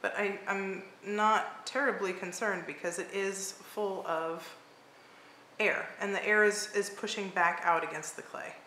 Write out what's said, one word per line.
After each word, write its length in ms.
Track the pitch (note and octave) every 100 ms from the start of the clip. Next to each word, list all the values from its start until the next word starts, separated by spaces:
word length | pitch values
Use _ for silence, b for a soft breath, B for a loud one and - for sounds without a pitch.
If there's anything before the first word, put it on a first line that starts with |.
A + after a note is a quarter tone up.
But 100 | - -
I, 220 | G3+ G3 -
I'm 360 | G3 F#3+ F#3 - -
not 600 | F#3+ G#3 G#3+ A3 - - -
terribly 480 | C4 C#4 G3 F#3+
concerned 520 | F#3 F3+ F3 A3 F#3 E3
because 320 | D3 F3 E3+
it 80 | E3+
is 420 | G3 G3 F#3+ F#3+
full 520 | - - - G#3 F#3+ F#3
of 420 | E3 E3 E3+ - - - - - B B B B B B -
air, 300 | G#3 - - -
and 140 | G3+
the 100 | G3
air 200 | - G#3+
is, 260 | G#3 G3+ - G3+
is 160 | G3+
pushing 380 | - G#3+ - G3
back 340 | F#3 E3+ F3
out 200 | F3+ E3
against 320 | D#3 D3 D3+ -
the 60 |
clay. 320 | - - - -